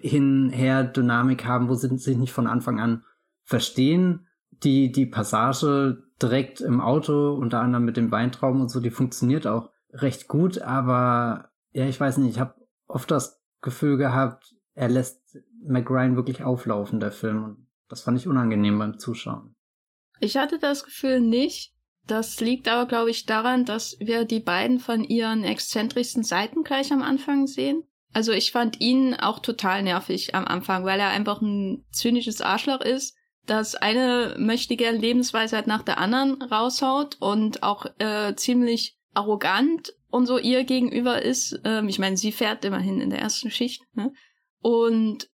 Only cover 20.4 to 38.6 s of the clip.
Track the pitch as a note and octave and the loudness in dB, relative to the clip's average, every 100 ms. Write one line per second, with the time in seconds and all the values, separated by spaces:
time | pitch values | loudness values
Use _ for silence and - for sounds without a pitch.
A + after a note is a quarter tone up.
20.4 | C#4+ D#4+ C#4+ C#4+ - - C4+ B3+ A#3 A#3+ | -2 -2 -2 -2 -6 -6 0 2 2 2
21.4 | D4+ - - _ _ _ - A3 A3 - | 0 -4 -14 _ _ _ -6 -4 -4 -2
22.4 | A3+ B3+ - A#3+ A#3+ A#3 A3+ A3+ - A3 | -2 0 0 0 0 0 0 -2 -2 0
23.4 | A#3 B3+ B3 A3 - - G#3+ A#3 A3+ A3+ | 2 0 0 -2 -6 -8 -2 -2 0 -2
24.4 | A3+ F3+ A#3+ B3+ B3 A#3 - A#3 A3+ A3 | 0 0 2 0 0 -2 0 0 0 0
25.4 | G3+ G#3+ - A3 A3+ B3 A#3+ A#3+ A3 F3+ | -2 -4 -4 -2 -2 -2 -2 -2 -2 -2
26.4 | G#3+ E4 D#4 C4+ C#4 C#4+ B3+ C4+ C#4+ C#4 | -2 -4 -2 -2 0 0 2 -2 0 0
27.4 | C4+ C4+ C4+ D#4 - _ _ A3 A3+ A3 | 0 0 -2 -2 -6 _ _ -2 0 0
28.4 | - B3 A#3 - A3+ C4 C4 A#3+ G3+ G#3+ | 0 0 -2 0 2 4 2 2 -2 -2
29.4 | - A#3 F#3+ F#3+ G3 F3+ - F3+ - F#3+ | -4 -2 0 0 0 -2 -2 -4 -2 -4
30.4 | - F3+ F#3 F#3 F#3 F#3+ G3 G3 G#3 G#3 | -2 -4 -2 -2 0 0 2 0 0 -2
31.4 | G#3+ G3+ G3 - - - A#3+ A#3+ A#3 G#3+ | -2 -2 -2 -6 -6 -2 2 2 0 -4
32.4 | - G#3+ - C4 - C4 C4+ - _ _ | -2 0 0 -2 0 -2 -4 -12 _ _
33.4 | - G#3+ A3 - G#3 A#3 B3+ B3 A#3 - | -2 -2 -2 -2 0 2 2 2 0 0
34.4 | G#3+ A#3+ - A#3 A#3 A3+ A3+ B3 B3 A3 | 0 0 -2 0 0 2 2 2 2 0
35.4 | A3 A3 A3 G#3+ G#3+ - F3+ B3 C4+ C4+ | 0 -2 0 -2 -2 0 2 2 2 0
36.4 | B3 A3 A#3+ B3+ C4+ C4+ D4 - G3 G#3 | -2 0 0 0 0 2 0 -2 0 2
37.4 | G#3+ - G3 G#3 - - G#3+ G#3 G#3 G3+ | 0 0 -2 -2 -6 -4 -2 -2 -2 -2
38.4 | - B3 | 0 2